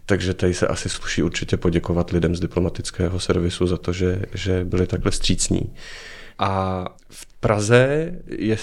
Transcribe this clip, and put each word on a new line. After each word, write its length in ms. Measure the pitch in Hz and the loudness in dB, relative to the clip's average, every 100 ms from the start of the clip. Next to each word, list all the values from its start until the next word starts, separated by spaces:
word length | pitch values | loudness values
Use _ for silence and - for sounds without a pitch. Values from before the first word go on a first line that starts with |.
| - | -2
Takže 280 | 95 92 | 0 0
tady 200 | 90 92 | 2 2
se 120 | 87 - | 2 0
asi 220 | 85 90 | 0 -4
sluší 340 | - - - | -6 -4 0
určitě 340 | - - - - | 0 0 -2 0
poděkovat 540 | 90 85 - 87 87 | 2 2 2 0 2
lidem 260 | 87 82 85 | 2 2 0
z 40 | |
diplomatického 800 | 87 87 87 - - - 87 95 | 0 0 0 -2 -8 -2 -2 -2
servisu 460 | - 90 87 - 90 | 0 2 2 0 0
za 100 | 87 | 0
to, 160 | - | -2
že, 300 | 90 90 92 - | 0 0 0 -4
že 300 | 95 90 92 | -6 -2 0
byli 220 | 90 92 90 | 0 0 2
takhle 240 | 87 - | 2 0
vstřícní. 600 | - - 87 - 92 - - - - - - - - | 2 2 2 2 0 -2 -8 -16 -16 -16 -18 -16 -2
A 460 | 98 95 95 92 90 - - | 0 0 0 -2 -6 -12 -20
v 160 | - - - | -20 -20 -4
Praze 720 | 110 104 104 120 131 151 165 175 - - | 0 2 6 6 6 2 -2 -8 -8 -4
je 180 | 107 107 | 0 0